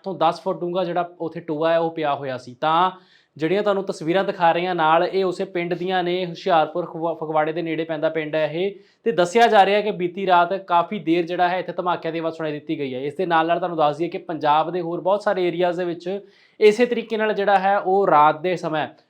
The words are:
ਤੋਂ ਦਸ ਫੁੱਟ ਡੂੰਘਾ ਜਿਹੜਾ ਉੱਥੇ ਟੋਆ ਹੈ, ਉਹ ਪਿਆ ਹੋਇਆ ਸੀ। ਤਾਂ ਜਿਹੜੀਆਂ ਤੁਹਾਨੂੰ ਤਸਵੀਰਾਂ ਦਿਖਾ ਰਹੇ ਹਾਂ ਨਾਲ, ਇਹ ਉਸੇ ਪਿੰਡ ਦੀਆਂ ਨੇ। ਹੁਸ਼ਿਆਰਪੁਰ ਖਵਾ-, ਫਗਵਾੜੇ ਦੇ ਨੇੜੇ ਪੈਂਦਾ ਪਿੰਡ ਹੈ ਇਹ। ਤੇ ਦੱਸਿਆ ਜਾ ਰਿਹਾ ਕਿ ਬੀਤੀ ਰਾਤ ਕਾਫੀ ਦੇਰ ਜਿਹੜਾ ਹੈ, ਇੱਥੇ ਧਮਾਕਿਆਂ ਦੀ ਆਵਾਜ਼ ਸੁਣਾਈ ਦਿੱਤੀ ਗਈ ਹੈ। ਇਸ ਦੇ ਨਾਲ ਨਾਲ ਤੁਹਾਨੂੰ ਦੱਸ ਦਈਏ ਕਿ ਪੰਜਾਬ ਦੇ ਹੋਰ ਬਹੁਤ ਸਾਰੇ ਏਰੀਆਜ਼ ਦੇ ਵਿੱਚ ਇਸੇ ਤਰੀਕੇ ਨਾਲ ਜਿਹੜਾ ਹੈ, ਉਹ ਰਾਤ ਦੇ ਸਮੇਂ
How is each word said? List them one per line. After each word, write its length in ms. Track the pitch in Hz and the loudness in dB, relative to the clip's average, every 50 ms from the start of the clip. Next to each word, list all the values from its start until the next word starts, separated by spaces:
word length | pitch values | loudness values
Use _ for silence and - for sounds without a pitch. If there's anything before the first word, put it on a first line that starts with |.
| - | -10
ਤੋਂ 120 | 196 180 | -10 -2
ਦਸ 260 | 147 160 165 170 - | 0 0 0 0 -2
ਫੁੱਟ 180 | - 196 180 160 | -4 -6 -6 -4
ਡੂੰਘਾ 240 | 175 175 175 185 180 | -6 -4 -2 -2 -2
ਜਿਹੜਾ 260 | 175 170 175 175 175 - - | -2 -2 -4 -4 -4 -8 -10
ਉੱਥੇ 180 | 170 156 160 170 | -10 -8 -8 -8
ਟੋਆ 320 | 170 - 151 147 160 165 | -8 -6 -4 0 0 2
ਹੈ, 80 | 165 165 | 2 2
ਉਹ 120 | 170 165 | 0 0
ਪਿਆ 240 | 165 165 156 143 143 | -2 -2 -2 -2 -2
ਹੋਇਆ 220 | 131 143 135 127 | -4 -4 -6 -8
ਸੀ। 200 | 123 - 127 123 - | -8 -10 -14 -8 -4
ਤਾਂ 300 | 156 156 160 170 185 185 185 - - _ _ _ _ _ _ | 0 2 4 4 2 2 0 -6 -14 _ _ _ _ _ _
ਜਿਹੜੀਆਂ 260 | - 156 160 185 208 208 | -4 -2 0 0 0 2
ਤੁਹਾਨੂੰ 200 | 208 196 190 190 | 0 0 0 -2
ਤਸਵੀਰਾਂ 400 | 196 180 - 156 160 175 190 190 | -4 -8 -4 -2 0 0 0 0
ਦਿਖਾ 280 | 196 196 180 175 165 | 0 0 2 2 2
ਰਹੇ 160 | 160 170 180 | 2 2 0
ਹਾਂ 80 | 185 180 | -2 0
ਨਾਲ, 280 | 170 156 156 160 170 175 | 2 2 4 4 4 2
ਇਹ 220 | - 180 190 190 | 2 0 0 0
ਉਸੇ 200 | 180 170 190 196 | 0 -2 -4 -6
ਪਿੰਡ 280 | 190 - 175 175 175 175 | -6 -4 -4 -4 -2 -4
ਦੀਆਂ 300 | 165 175 190 185 185 175 | -4 -2 -2 -2 0 0
ਨੇ। 220 | 175 180 185 185 | 0 -2 -2 -4
ਹੁਸ਼ਿਆਰਪੁਰ 600 | 170 165 156 - 185 170 160 156 151 - 175 170 | -6 -8 -6 0 2 4 4 2 2 -2 -6 -6
ਖਵਾ-, 300 | 160 - 160 160 170 160 | -6 -6 -6 -4 -4 -4
ਫਗਵਾੜੇ 360 | 160 160 156 156 151 151 160 | -6 -6 -2 0 0 0 0
ਦੇ 100 | 156 175 | -2 -4
ਨੇੜੇ 220 | 170 165 160 160 165 | -4 -4 -4 -4 -4
ਪੈਂਦਾ 260 | 160 160 151 156 156 | -4 -4 -2 -2 -2
ਪਿੰਡ 260 | 156 160 151 151 151 | -2 -4 -4 -2 -2
ਹੈ 160 | 156 156 147 | -2 -2 -2
ਇਹ। 240 | 151 170 190 202 196 - - _ _ _ - | -2 -4 -4 -4 -6 -10 -16 _ _ _ -4
ਤੇ 80 | 226 | -2
ਦੱਸਿਆ 360 | 190 165 180 175 175 233 240 | 0 0 0 2 4 4 6
ਜਾ 180 | 220 214 202 190 | 6 8 6 6
ਰਿਹਾ 160 | 196 202 208 | 6 4 2
ਕਿ 100 | 196 214 | 0 -2
ਬੀਤੀ 360 | 185 170 180 175 170 196 196 | -2 -4 -4 -4 -4 -4 0
ਰਾਤ 260 | 180 180 175 175 170 196 | 4 4 4 4 2 0
ਕਾਫੀ 460 | 185 190 - 175 175 220 - 214 202 | -4 -2 0 0 0 2 0 -4 -6
ਦੇਰ 260 | 151 160 165 180 170 | -2 0 0 0 0
ਜਿਹੜਾ 240 | 165 180 175 180 175 | -2 0 0 0 0
ਹੈ, 100 | 180 185 | 0 -2
ਇੱਥੇ 120 | 165 175 | -4 -6
ਧਮਾਕਿਆਂ 420 | 175 - 175 180 170 151 - 165 160 | -6 -4 -4 -2 -4 -2 -4 -6 -4
ਦੀ 60 | 170 | -4
ਆਵਾਜ਼ 160 | 160 165 160 | -4 -6 -4
ਸੁਣਾਈ 160 | - 160 156 | -4 -6 -6
ਦਿੱਤੀ 280 | 151 147 147 - 156 143 | -6 -6 -8 -8 -6 -6
ਗਈ 160 | 143 131 123 | -6 -6 -6
ਹੈ। 40 | 127 | -6
ਇਸ 160 | 139 147 143 | -8 -8 -6
ਦੇ 100 | - 190 | -6 -2
ਨਾਲ 220 | 170 170 160 160 | 0 2 2 2
ਨਾਲ 100 | 165 170 | 2 0
ਤੁਹਾਨੂੰ 200 | 170 185 175 170 | -2 -2 -2 0
ਦੱਸ 200 | 160 151 147 147 | 0 0 0 0
ਦਈਏ 100 | 147 175 | -2 -4
ਕਿ 100 | 165 185 | -6 -6
ਪੰਜਾਬ 540 | 185 - - 160 147 151 147 147 156 156 170 | -8 -8 -10 -6 -2 0 2 2 2 0 0
ਦੇ 100 | 170 180 | -4 -4
ਹੋਰ 200 | 165 165 175 - | -4 -6 -6 -4
ਬਹੁਤ 200 | 156 180 202 202 | -2 0 0 0
ਸਾਰੇ 260 | - 208 196 185 180 | 0 -2 0 0 0
ਏਰੀਆਜ਼ 300 | 175 165 170 180 175 170 | -2 0 0 0 0 -2
ਦੇ 80 | 175 180 | -2 -4
ਵਿੱਚ 400 | 175 165 165 - 180 196 202 202 - _ _ _ _ _ - | -6 -6 -6 -8 -8 -8 -8 -10 -16 _ _ _ _ _ 4
ਇਸੇ 260 | 214 214 208 233 247 | 4 6 6 4 2
ਤਰੀਕੇ 320 | 240 233 226 220 - 226 | 0 0 -2 -4 -4 -2
ਨਾਲ 160 | 214 220 214 202 | -2 0 0 0
ਜਿਹੜਾ 260 | 190 196 208 202 185 | 0 4 4 4 4
ਹੈ, 180 | 185 196 202 | 4 2 2
ਉਹ 300 | 196 - 185 190 202 196 | 2 2 2 2 2 4
ਰਾਤ 340 | 180 156 147 147 156 147 147 | 6 6 6 6 6 4 2
ਦੇ 140 | 156 185 180 | -2 -4 -2
ਸਮੇਂ 320 | 165 175 160 156 151 135 120 - _ _ | -2 -4 -4 -2 -2 -4 -4 -8 _ _